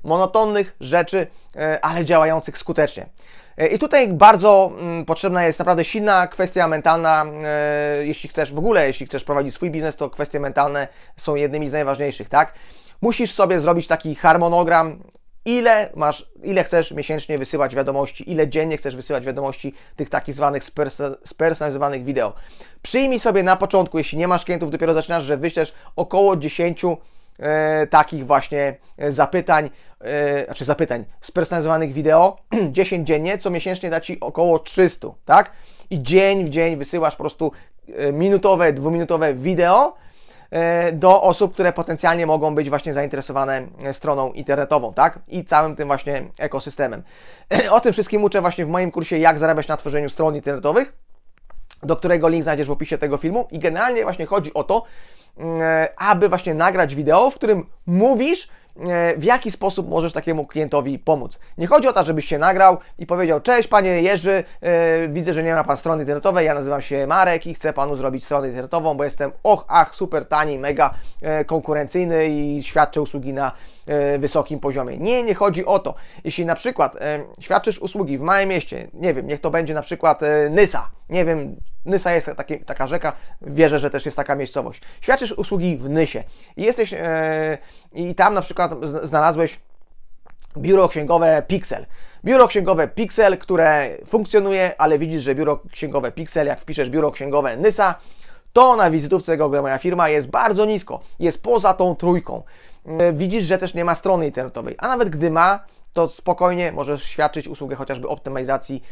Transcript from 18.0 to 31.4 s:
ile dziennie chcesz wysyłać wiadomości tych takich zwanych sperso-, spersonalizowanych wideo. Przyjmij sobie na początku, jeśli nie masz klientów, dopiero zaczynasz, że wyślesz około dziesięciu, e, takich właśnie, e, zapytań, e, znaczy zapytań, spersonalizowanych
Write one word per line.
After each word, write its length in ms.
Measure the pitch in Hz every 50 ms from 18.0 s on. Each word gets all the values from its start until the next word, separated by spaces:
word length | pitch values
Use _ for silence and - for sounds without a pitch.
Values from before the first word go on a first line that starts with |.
| 139 135 - - - -
ile 180 | 175 156 151 139
dziennie 280 | 117 156 156 160 156
chcesz 200 | 147 - 143 127
wysyłać 300 | 127 127 - 147 131 123
wiadomości 480 | 135 131 139 139 135 131 - - 139 135 - - - -
tych 140 | - 147 -
takich 240 | - 139 - - 135
zwanych 280 | 135 147 143 143 139 -
sperso-, 500 | - - - 147 135 - - 147 139 135 - -
spersonalizowanych 800 | - - - 160 165 165 - 151 151 135 139 143 143 139 131 123
wideo. 280 | 131 139 131 117 104 - - - - - - - - - - -
Przyjmij 360 | - - 247 269 269 254 226
sobie 240 | - 240 196 196 180
na 140 | 185 190
początku, 420 | 185 196 190 - 196 180 156 - 160
jeśli 200 | 147 - - 151
nie 100 | 170 180
masz 160 | 180 170 -
klientów, 260 | - 180 165 170 151
dopiero 240 | 143 151 165 165 165
zaczynasz, 300 | 160 156 - 170 170 143
że 120 | 131 147
wyślesz 360 | 135 143 170 - 185 156 - - - - - -
około 400 | - 127 - - 185 196 196 190
dziesięciu, 600 | 160 139 156 - - 170 175 170 - - 180 165 - - - - - - - - -
e, 480 | - 147 156 156 156 156 156 156 151
takich 400 | 147 - 151 147 - - 151 131
właśnie, 500 | 123 143 135 - - 151 143 143 139 131 - _ - - -
e, 120 | 147 147
zapytań, 600 | 139 143 147 139 - 180 170 - 170 151 156 139 - - - - - -
e, 440 | - - 143 147 147 143 143 143 135
znaczy 200 | - - - 135
zapytań, 400 | 123 147 - 165 - 120 117 104 - - -
spersonalizowanych 720 | - - - 180